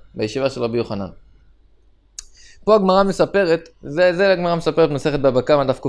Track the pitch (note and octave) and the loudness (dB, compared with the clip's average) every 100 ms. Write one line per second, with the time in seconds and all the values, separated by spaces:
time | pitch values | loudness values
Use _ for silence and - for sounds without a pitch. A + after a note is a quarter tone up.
0 | - - G#2+ C3+ C3+ B2 A#2+ A#2 A2 G2+ | -16 -8 -6 -2 -4 -4 -4 -4 -6 -8
1 | F#2+ E2 - - _ _ _ _ _ _ | -10 -14 -20 -20 _ _ _ _ _ _
2 | _ - - - - - - G#3+ F#3+ F#3 | _ -20 -20 -20 -20 -8 2 2 4 2
3 | G3 - G3 G3 F3+ E3 - _ C3+ D3 | 2 0 0 0 0 0 -4 _ -8 0
4 | F3+ E3+ G3 F#3 F3 E3+ D#3+ D3+ D#3+ C#3 | 2 2 2 2 0 -2 0 2 2 0
5 | D#3 C#3+ C3+ B2 B2 D3+ C3 C3 | -2 0 0 0 2 2 2 -2